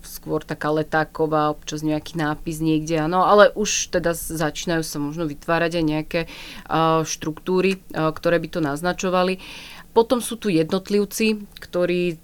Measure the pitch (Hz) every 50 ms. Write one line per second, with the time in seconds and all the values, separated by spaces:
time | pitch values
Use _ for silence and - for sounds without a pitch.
0 | - - - - - 160 156 156 - - 160 151 - 151 151 156 156 - - 160
1 | 156 151 - - 160 151 156 151 151 151 151 151 - - - 151 156 156 151 151
2 | 151 - - 143 151 147 151 - - 170 160 151 160 160 156 156 156 156 165 156
3 | 151 160 180 185 175 160 202 208 202 180 - 190 214 196 - - - - - 180
4 | 160 170 165 165 - - 165 156 165 151 147 - - 180 170 165 160 160 - 151
5 | 147 143 151 170 170 151 143 143 - - 170 165 170 165 170 175 160 151 151 156
6 | 156 - - 170 165 - - - - - - 208 - - - 160 160 160 160 160
7 | 156 - - - - 156 156 - - - 185 185 180 190 190 185 - - - 156
8 | 160 160 156 - - 170 170 165 160 - - 180 156 143 139 147 175 180 180 180
9 | - 185 180 185 180 185 185 185 - - - - - - - - - - - 220
10 | 233 - 262 240 220 - 240 220 - 214 175 160 160 160 190 190 185 - 202 208
11 | 202 196 - - 220 220 214 208 202 - - - - - - 175 180 175 180 180
12 | 175 175 160 160